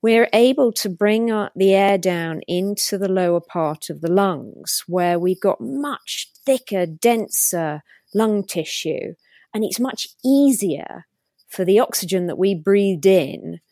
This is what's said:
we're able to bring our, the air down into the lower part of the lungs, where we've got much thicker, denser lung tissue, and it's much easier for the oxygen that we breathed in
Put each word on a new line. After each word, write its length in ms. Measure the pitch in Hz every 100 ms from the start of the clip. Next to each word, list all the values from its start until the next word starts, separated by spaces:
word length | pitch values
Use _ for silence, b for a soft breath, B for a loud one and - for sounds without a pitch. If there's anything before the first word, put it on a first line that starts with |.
we're 260 | 226 226 233
able 400 | 214 247 269 254
to 160 | 220 214
bring 420 | 175 208 220 233
our, 180 | 220 202 -
the 180 | 190
air 240 | 190 196 196
down 440 | 185 175 165 160 -
into 520 | 180 196 202 - 196
the 100 | 196
lower 320 | 190 180 170
part 500 | 170 175 156 156 -
of 120 | 147
the 100 | 160
lungs, 720 | 180 196 160 113 - - - -
where 320 | 180 175 175
we've 220 | 180 185
got 220 | 202 -
much 680 | 226 269 285 - - - - _ -
thicker, 400 | 262 - 196 175
denser 960 | 160 233 233 208 - - 175 160 151 b b b
lung 300 | 202 220 208
tissue, 680 | 196 - 156 - 160 139 - 165 b b b
and 100 | 214
it's 160 | 220 -
much 300 | 254 - - _ 262
easier 800 | 277 285 233 196 139 - - - _ _ _ _
for 160 | -
the 160 | 180 202
oxygen 480 | - - 175 185 175
that 100 | -
we 160 | 190
breathed 520 | 190 156 202 196 180 190
in 560 | 190 139 - 160 170 _